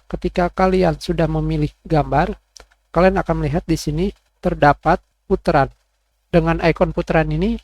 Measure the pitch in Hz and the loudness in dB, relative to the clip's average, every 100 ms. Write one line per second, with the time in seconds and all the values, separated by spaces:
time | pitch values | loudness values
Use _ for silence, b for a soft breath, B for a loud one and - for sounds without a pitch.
0 | - - 180 - 175 - 185 185 175 147 | -10 -6 -4 -2 -2 0 0 2 2 0
1 | - 165 160 156 156 156 147 _ - 156 | -4 -2 0 0 -2 -2 -4 _ -2 -2
2 | 135 135 190 - _ - - _ _ 165 | 2 0 0 -4 _ -20 -20 _ _ 2
3 | 185 190 - 160 151 147 - 156 156 151 | 2 2 -2 -2 -2 -4 -2 -4 -2 -4
4 | 196 - _ _ 175 160 147 - 160 185 | -4 -6 _ _ -4 2 2 2 0 -2
5 | _ _ - 190 - 156 135 _ _ _ | _ _ -4 -4 0 0 0 _ _ _
6 | _ _ - 175 160 165 170 - 170 175 | _ _ -2 0 0 0 0 0 -2 -2
7 | - 165 156 151 208 226 | -2 0 0 -2 -2 -4